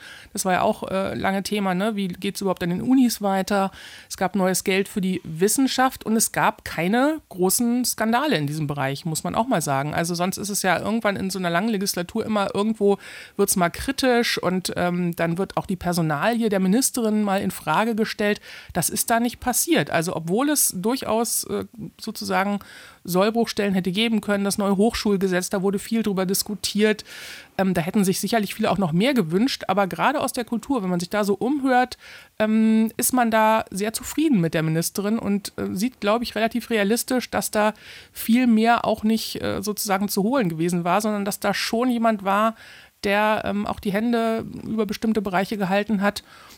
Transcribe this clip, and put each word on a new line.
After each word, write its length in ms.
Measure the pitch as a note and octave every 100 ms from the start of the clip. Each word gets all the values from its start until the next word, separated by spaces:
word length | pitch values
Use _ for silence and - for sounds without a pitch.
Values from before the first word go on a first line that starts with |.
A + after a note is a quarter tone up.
| - - -
Das 120 | G3+
war 80 | F#3+
ja 80 | F3+
auch, 220 | G#3+ -
äh, 300 | - F#3+ G3
lange 280 | - G3 G3
Thema, 320 | F#3 G#3 G3
ne? 200 | F3+ G#3+ G3+
Wie 120 | F#3+
geht's 320 | F3 G3 -
überhaupt 220 | G3 E3+
an 80 | F3
den 100 | F3+
Unis 400 | A#3 C4+ A#3+ -
weiter? 500 | G3+ F#3+ F#3 G3+ F#3+ - - - -
Es 80 | -
gab 180 | F#3
neues 300 | G3+ F#3 F#3
Geld 240 | - F#3+ G3
für 140 | G#3
die 180 | F#3 F#3
Wissenschaft 840 | - D#3+ G3+ - C4 - C4 - -
und 100 | A3
es 160 | -
gab 320 | D#3 F3+ -
keine 560 | - - F3 A#3 C#4+ D#4 _
großen 560 | F3+ F#3 - A#3+ B3
Skandale 540 | A#3+ - A3 A#3+ D4+ E3+
in 80 | C#3+
diesem 200 | D#3 D3
Bereich, 360 | C#3+ C3+ C#3
muss 200 | E3 D#3
man 100 | F3
auch 140 | - B3
mal 120 | G3
sagen. 320 | D3+ C3+ D3
Also 220 | - E3+
sonst 240 | E3+ F#3 -
ist 100 | G3+
es 140 | G3
ja 160 | F#3+ E3
irgendwann 380 | G3 A3+ G#3 G3
in 120 | F#3+
so 100 | F#3+
einer 120 | F3+
langen 180 | E3+ A3+
Legislatur 560 | G3+ G3 F3+ F3 A3
immer 300 | G#3+ G#3+ G3
irgendwo 440 | - A3 A3 G3+ G3 - - - -
wird's 200 | G3+ F#3+
mal 120 | E3+
kritisch 680 | - - - B3+ A#3+ A3+ -
und, 340 | - F#3 - -
ähm, 380 | F3 F3 F3 E3+
dann 200 | E3+ E3+
wird 200 | F#3+ D#3+
auch 80 | -
die 100 | F#3
Personalie 720 | F3 E3+ D#3+ C#3+ G3+ A#3 A3+
der 120 | F#3+
Ministerin 640 | F#3 A3+ - B3+ A3 G#3+
mal 180 | G#3 G3
in 80 | G3
Frage 440 | - - E3 A3+
gestellt. 460 | A3 G#3+ - G#3 G#3 - - -
Das 160 | F3 -
ist 220 | G#3 -
da 100 | A#3
nicht 200 | A#3+ -
passiert. 500 | B3+ A3+ E4+ C#4 C#3+
Also 260 | E3 E3 D#3+
obwohl 320 | E3 G#3 C#4+
es 240 | C#4+ -
durchaus, 680 | F#3+ G#3+ C4 - A3 A3+ -
äh, 200 | - G3+ G3 A3 - -
sozusagen 640 | - G#3+ G3 F#3 G3 G3+ - - - -
Sollbruchstellen 720 | - F3+ G#3+ A3+ A3 - G3+
hätte 160 | F#3+ F#3
geben 300 | F#3 A3+ A3
können, 240 | G#3 G3+
das 140 | G3 G3+
neue 180 | G3 F#3+
Hochschulgesetz, 720 | A3+ - G#3 G3 F#3+ F3+ F3+
da 120 | G3+
wurde 160 | G3 F#3+
viel 240 | - A3+
drüber 220 | G#3+ F#3+
diskutiert. 800 | F#3 G3 - G#3 - G3+ G#3+ G#3+ - - - - - -
Ähm, 160 | F#3+
da 60 | F3
hätten 240 | D#3+ G#3+
sich 160 | F#3+ F3+
sicherlich 340 | G3 A3+ F#3+
viele 160 | - G#3+
auch 80 | F3
noch 140 | F3
mehr 200 | E3+ B3
gewünscht. 520 | B3+ D#3 F#3 B3+ - -
Aber 220 | F#3 F#3+
gerade 320 | D#3+ G#3 C#4+
aus 120 | C4
der 120 | B3+
Kultur, 380 | A3+ A#3 - C4
wenn 80 | F#3
man 100 | F3
sich 100 | F3
da 140 | G#3+
so 100 | G3+
umhört, 640 | G3 A#3 D4 C4 B3 B3+ - - - - _
ähm, 540 | G#3+ A3 A3 A3 A3 -
ist 160 | A#3+
man 200 | B3 A#3
da 320 | A3 A3 A3 -
sehr 220 | F#3 G#3+
zufrieden 480 | - - - D#4 G#3+
mit 140 | E3
der 80 | D#3+
Ministerin 560 | D#3+ D#3+ E3+ - G3+ A3+
und, 340 | G3+ G3+ - -
äh, 180 | G3
sieht, 240 | G3 B3 -
glaube 240 | G3+ A#3
ich, 120 | A#3
relativ 360 | G#3+ A3+ A#3+ -
realistisch, 600 | A3 G3 A#3 - B3+ -
dass 200 | G3 -
da 220 | G#3+ G#3+ - - - -
viel 340 | - - A#3+ B3
mehr 380 | A3 A3+ A#3
auch 180 | - G#3+
nicht, 400 | A3 A3 - -
äh, 200 | - F3+
sozusagen 460 | G3+ G3+ G#3 F#3+ G3+
zu 140 | G3+
holen 260 | G3+ C#4 F3+
gewesen 360 | D#3+ F3 F3
war, 160 | E3+ F#3+
sondern 240 | G#3+ G#3
dass 160 | G3+ -
da 140 | G3+
schon 360 | - - A#3 B3+
jemand 340 | A#3 A3+ G#3+
war, 300 | G3 G3+ A3+ A3 - - - _
der, 400 | G3+ G3+ G#3+ G#3+ -
ähm, 200 | G3+ G#3
auch 140 | -
die 120 | G#3
Hände 520 | G3 A#3+ A#3 A3+ A3+ G#3+ -
über 240 | - A3 G#3
bestimmte 360 | - A3 G#3+
Bereiche 340 | G3+ F3+ G3 G#3
gehalten 460 | F3+ G3+ G#3 G3+
hat. 200 | G3+ - - - -